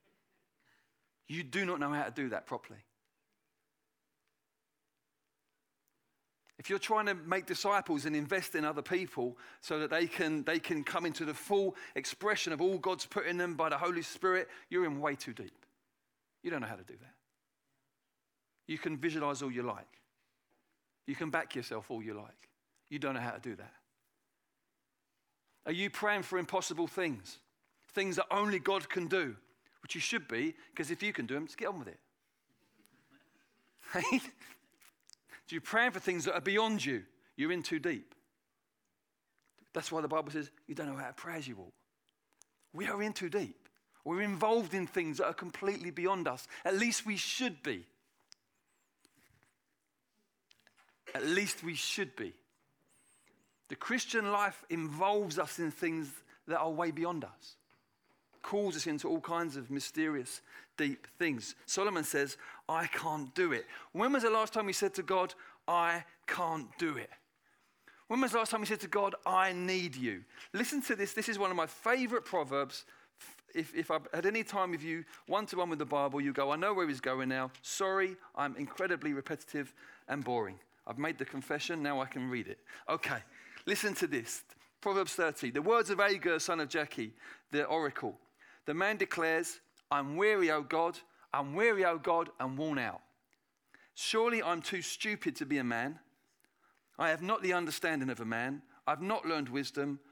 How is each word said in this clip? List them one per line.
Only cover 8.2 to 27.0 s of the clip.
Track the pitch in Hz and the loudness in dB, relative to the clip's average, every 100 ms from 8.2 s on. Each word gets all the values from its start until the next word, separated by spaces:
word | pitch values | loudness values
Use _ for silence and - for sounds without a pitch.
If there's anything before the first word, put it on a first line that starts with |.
| 147 190 - | 2 0 0
in | 160 | 0
other | 151 147 | 0 0
people | 143 180 180 139 123 123 - - | 0 0 0 -2 -2 -4 -16 -12
so | - 156 | -4 -2
that | 151 | 2
they | 160 165 | 2 2
can, | - 160 156 | 2 2 2
they | 147 165 | 2 0
can | - 160 | 2 -2
come | 139 170 170 | 0 0 -2
into | - | -2
the | 156 | -4
full | 143 - 202 196 - - | -4 2 4 4 -2 -8
expression | 139 135 - 208 208 180 | -6 -6 -2 0 0 0
of | 151 | 2
all | 185 185 | 2 2
God's | 185 180 - | 0 -2 -2
put | 208 165 | -2 0
in | 175 | 0
them | 175 | -2
by | 156 160 | 2 2
the | 143 | 2
Holy | 175 175 | 0 0
Spirit, | 156 - 185 185 - - - | -4 0 2 2 0 -8 -2
you're | 180 | 2
in | 170 143 | 2 2
way | 147 143 | -2 -2
too | - | -6
deep. | 113 95 - _ _ _ _ _ _ _ _ | -10 -12 -16 _ _ _ _ _ _ _ _
You | 170 | -4
don't | 156 | -4
know | 110 | -4
how | 95 | -8
to | |
do | 87 104 | -14 -18
that. | 117 _ _ _ _ _ _ _ _ _ _ _ _ _ _ _ - | -20 _ _ _ _ _ _ _ _ _ _ _ _ _ _ _ -8
You | 156 | -4
can | 170 147 | -4 -2
visualize | 160 156 143 135 | -2 0 0 -2
all | 139 | -2
you | 123 | -2
like. | 120 101 - _ _ _ _ _ _ _ _ _ _ _ - | -2 -4 -10 _ _ _ _ _ _ _ _ _ _ _ -8
You | |
can | 135 160 | -6 0
back | 165 - | 0 -2
yourself | 127 120 117 - | -6 -6 -8 -6
all | 117 | -8
you | 107 | -6
like. | 104 107 - - _ _ _ - | -10 -12 -20 -20 _ _ _ -10
You | 147 | -4
don't | 139 | -4
know | 127 | -2
how | 120 | -4
to | 101 | -6
do | 123 92 | -8 -10
that. | 101 - _ _ _ _ _ _ _ _ _ _ _ _ _ _ _ _ _ _ - | -14 -20 _ _ _ _ _ _ _ _ _ _ _ _ _ _ _ _ _ _ -4
Are | |
you | 170 202 | -2 -2
praying | - 208 208 | 0 2 2
for | - 185 | 0 -2
impossible | 165 190 - 165 170 | 0 0 0 -2 -2
things? | - | 0